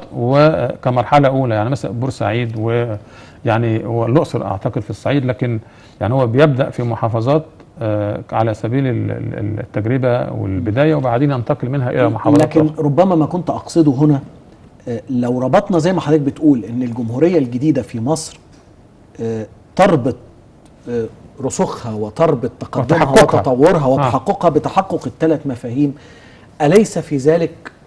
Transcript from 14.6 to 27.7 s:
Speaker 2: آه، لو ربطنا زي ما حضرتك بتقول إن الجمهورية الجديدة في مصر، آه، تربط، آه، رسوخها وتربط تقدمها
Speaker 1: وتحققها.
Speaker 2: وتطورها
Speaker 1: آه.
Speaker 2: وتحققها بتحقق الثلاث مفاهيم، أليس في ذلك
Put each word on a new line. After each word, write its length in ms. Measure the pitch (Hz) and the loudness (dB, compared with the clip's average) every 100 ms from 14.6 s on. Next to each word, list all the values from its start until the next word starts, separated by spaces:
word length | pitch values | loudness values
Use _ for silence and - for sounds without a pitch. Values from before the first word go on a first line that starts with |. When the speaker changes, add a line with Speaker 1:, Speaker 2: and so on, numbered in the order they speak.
| - - - | -20 -20 -10
Speaker 2:
آه، 120 | 117 - | -10 -4
لو 280 | 127 120 127 | -4 -2 -2
ربطنا 400 | 127 131 - 175 | 2 0 2 0
زي 140 | 160 | 2
ما 80 | 185 | 0
حضرتك 200 | - 156 | 0 0
بتقول 420 | 139 - 156 131 | 0 0 2 2
إن 180 | 101 120 | 0 -6
الجمهورية 560 | 123 117 113 123 165 180 | -4 -4 -6 0 2 2
الجديدة 440 | 127 123 151 135 | 0 -2 0 0
في 180 | 113 117 | -2 -6
مصر، 380 | 117 156 - - - - - - - _ - - | -2 -4 -4 -16 -20 -20 -20 -20 -20 _ -20 -10
آه، 260 | 226 110 214 - - - | -6 -6 -10 -16 -12 2
تربط، 400 | 196 160 117 - - - - - - - - | 4 4 0 -6 -14 -20 -20 -20 -20 -20 -8
آه، 140 | 120 110 - - - | -6 -6 -10 -20 -8
رسوخها 520 | 123 - 139 - 123 | -8 -2 -4 -4 -8
وتربط 560 | 110 107 104 165 143 120 - | -8 -8 0 0 0 -4 -8
تقدمها 420 | - - 123 165 | -8 -6 0 2
Speaker 1:
وتحققها. 380 | 143 135 - 143 | 4 6 6 4
Speaker 2:
وتطورها 440 | 98 123 156 175 | 0 4 4 4
Speaker 1:
آه. 40 | 139 | 2
Speaker 2:
وتحققها 600 | 135 131 135 - 196 175 | 2 2 0 -2 0 2
بتحقق 580 | 147 - - 185 180 - | 2 0 -2 0 -4 -6
الثلاث 400 | - 160 151 143 | -2 0 0 -2
مفاهيم، 480 | 117 123 123 147 135 - - - - - - | -8 -6 0 0 -2 -16 -20 -20 -20 -20 -2
أليس 360 | 147 190 214 175 | 4 4 4 -2
في 180 | 151 143 | -4 0
ذلك 560 | 131 170 160 - - | 2 2 0 -6 -20